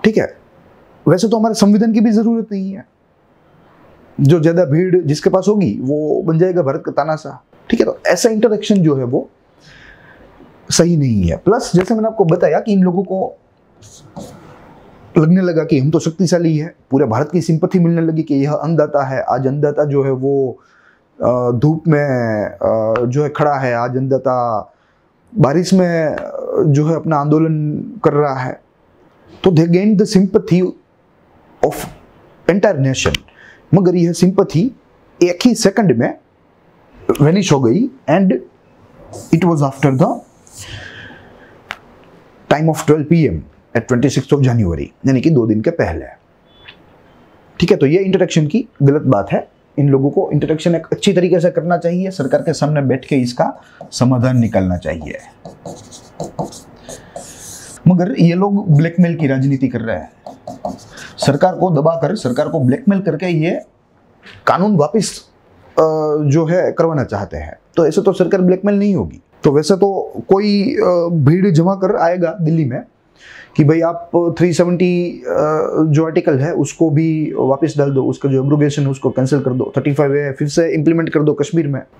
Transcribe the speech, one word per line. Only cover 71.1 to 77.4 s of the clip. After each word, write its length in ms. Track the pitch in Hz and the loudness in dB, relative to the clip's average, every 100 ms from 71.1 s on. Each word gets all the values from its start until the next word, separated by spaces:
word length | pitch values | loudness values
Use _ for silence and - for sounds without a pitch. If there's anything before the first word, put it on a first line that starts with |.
भीड़ 380 | 170 135 175 196 | 2 4 4 4
जमा 260 | 156 170 196 | 2 2 0
कर 200 | 214 208 | 0 0
आएगा 420 | 165 185 165 180 | 0 0 -2 -2
दिल्ली 240 | 156 165 139 | -2 0 -2
में 180 | 131 - _ _ _ - - - - | -4 -12 _ _ _ -20 -20 -6 2
कि 80 | |
भाई, 180 | 147 160 | 4 4
आप 300 | 165 170 - 165 170 - | 2 -2 -2 0 0 0
थ्री 140 | 175 | 0
सेवेंटी, 720 | 165 175 175 180 175 175 - - | 2 0 2 0 0 -2 -6 -6
अ, 60 | 170 151 156 - - 156 | -2 0 0 -2 0 2
जो 180 | 147 160 | 2 2
article 340 | 160 165 139 | 0 0 0
है 140 | 143 | 0
उसको 360 | 160 143 - 165 | -2 -4 0 0
भी 440 | 147 160 156 151 | 2 2 0 -2
वापस 420 | 117 | -2